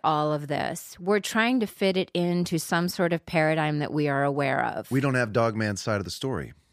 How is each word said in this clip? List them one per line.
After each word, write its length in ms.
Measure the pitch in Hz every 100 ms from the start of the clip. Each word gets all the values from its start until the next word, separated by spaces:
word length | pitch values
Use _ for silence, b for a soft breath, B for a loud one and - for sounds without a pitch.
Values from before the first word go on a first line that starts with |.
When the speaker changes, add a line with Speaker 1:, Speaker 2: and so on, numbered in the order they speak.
Speaker 1:
all 280 | - 151 151
of 140 | 151 147
this, 480 | 143 - 170 - -
we're 200 | 180 208
trying 400 | - 226 226 254
to 60 | 208
fit 300 | - 196 185
it 140 | 185
into 440 | 175 175 175 175 165
some 300 | - 170 175
sort 240 | - 170
of 120 | 170 -
paradigm 520 | 170 156 160 151 151
that 120 | 143
we 160 | 151 147
are 160 | 139
aware 400 | 143 143 139 135
of. 260 | 123 - 104
Speaker 2:
We 100 | 131
don't 140 | 139
have 180 | 127 117
Dogman's 480 | 117 117 110 107 101
side 160 | - 104
of 60 |
the 60 | 87
story. 420 | - 135 104 62 - _